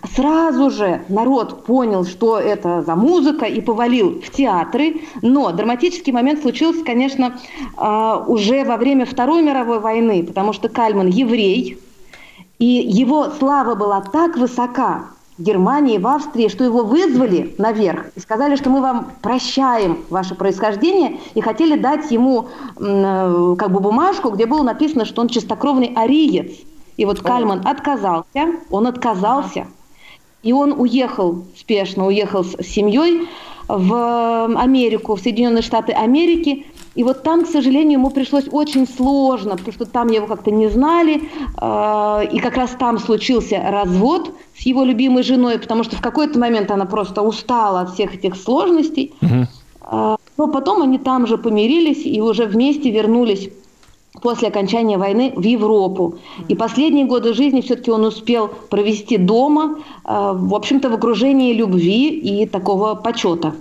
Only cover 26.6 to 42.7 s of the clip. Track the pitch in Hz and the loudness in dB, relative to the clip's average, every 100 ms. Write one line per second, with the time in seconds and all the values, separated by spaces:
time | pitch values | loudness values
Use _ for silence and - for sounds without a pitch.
26.6 | - - - - 208 185 - 247 220 190 | -20 -20 -18 -4 -2 -2 -2 0 0 0
27.6 | 185 285 - 269 196 165 - 269 320 339 | -2 -2 -4 -2 0 -2 -4 -2 -2 -2
28.6 | - 196 240 247 247 233 208 269 285 - | -4 -2 0 0 -4 0 0 0 -2 -10
29.6 | - - - - - - _ _ 220 262 | -12 -18 -20 -20 -20 -20 _ _ 0 2
30.6 | 285 277 247 247 247 - 180 180 - - | 2 2 0 0 -2 0 -2 -2 -10 -20
31.6 | - 208 190 190 190 202 202 202 180 - | -2 -2 -2 -2 0 0 0 -2 -4 -6
32.6 | 175 - 208 233 330 339 339 - - - | -6 0 2 2 2 0 -2 -12 -20 -18
33.6 | - 202 185 233 233 240 233 233 226 233 | -6 0 0 2 0 0 0 0 0 0
34.6 | 247 262 233 214 - 202 247 214 240 233 | 2 4 2 0 -4 -4 -2 0 2 0
35.6 | 220 226 226 - 220 277 349 339 330 277 | 0 -2 -2 0 2 4 4 2 0 -4
36.6 | - - - - 240 262 311 330 339 302 | -8 -20 -12 -2 0 0 0 0 2 0
37.6 | 262 269 311 277 269 277 254 285 - 285 | 2 4 4 4 2 0 0 0 0 -2
38.6 | 294 269 254 - 254 277 269 254 196 185 | 0 0 0 0 0 2 2 0 -4 -6
39.6 | - 214 233 247 233 220 208 202 - 214 | -10 -10 -6 -2 0 0 -2 -4 0 2
40.6 | 214 220 294 330 330 302 311 320 269 - | 2 2 4 4 4 2 -4 -8 -10 -6
41.6 | - 214 214 214 208 214 208 - 240 240 | -4 0 0 0 0 0 0 -2 -2 -2
42.6 | 247 | -4